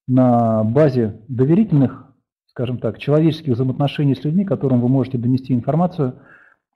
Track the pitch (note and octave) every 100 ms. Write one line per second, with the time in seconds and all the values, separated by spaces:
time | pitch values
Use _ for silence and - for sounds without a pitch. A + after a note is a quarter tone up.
0 | - B2+ B2+ A#2+ A2+ A2 G#2+ C3 D#3 B2+
1 | A2 - - A#2+ C3 F3 A3 D3 B2+ -
2 | - _ _ _ _ - B2 B2 A#2 G2
3 | - D3+ D#3+ D#3 C#3+ A#2 C3 B2+ C#3+ -
4 | C#3+ B2+ D3 F3 G3 C3+ C#3 B2 A#2+ C3+
5 | A#2+ B2+ A#2+ B2+ - B2 - D3+ F3+ E3+
6 | C3 B2+ - - _ _ _